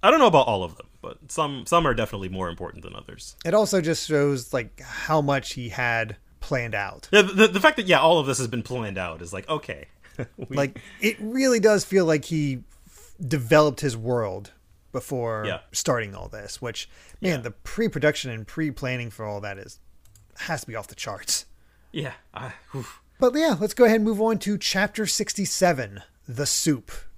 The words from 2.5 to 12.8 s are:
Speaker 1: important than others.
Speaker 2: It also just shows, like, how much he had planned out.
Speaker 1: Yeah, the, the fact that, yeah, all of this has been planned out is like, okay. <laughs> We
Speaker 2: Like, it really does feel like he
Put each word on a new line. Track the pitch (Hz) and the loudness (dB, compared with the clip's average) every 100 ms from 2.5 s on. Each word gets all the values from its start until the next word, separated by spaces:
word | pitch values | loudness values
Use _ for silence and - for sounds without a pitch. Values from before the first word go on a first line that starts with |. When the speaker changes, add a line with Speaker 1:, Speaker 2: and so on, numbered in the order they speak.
Speaker 1:
important | 85 90 - | -6 -12 -12
than | - | -16
others. | - - - - - | -16 -16 -18 -18 -10
Speaker 2:
It | 165 | 2
also | 202 214 196 | 2 4 2
just | 156 160 - | 2 -2 0
shows, | 151 143 139 117 | 2 2 0 -2
like, | 135 110 - | -6 -6 -12
how | - - - 156 | -14 -10 0 2
much | 143 139 - | 2 0 -2
he | - 120 | -10 -10
had | 104 123 117 110 107 _ _ | -4 -2 0 -2 -8 _ _
planned | - 135 117 | -4 -4 -2
out. | 101 98 - - | -4 -6 -10 2
Speaker 1:
Yeah, | 202 | 4
the, | 196 190 220 | 6 6 6
the | 185 | 6
fact | 208 202 | 2 2
that, | 185 | 4
yeah, | 160 | 6
all | 156 170 | 6 4
of | 139 | 2
this | 123 | -2
has | 123 | -2
been | 120 | -6
planned | 110 123 110 95 | -6 -6 -6 -6
out | 90 80 | -6 -8
is | 85 | -12
like, | 92 - | -12 -6
okay. | 156 - 71 73 _ - - | -8 -6 -14 -14 _ -20 -12
<laughs> | 117 - 127 | -12 -10 -8
We | 135 | -2
Speaker 2:
Like, | 139 127 - - | -2 -4 -20 -2
it | 208 220 | -2 -2
really | 214 254 269 233 | -4 2 4 6
does | 208 208 | 6 4
feel | - 190 | 4 2
like | 170 156 131 | 4 2 0
he | 165 147 127 - - | -2 -2 -4 -10 -20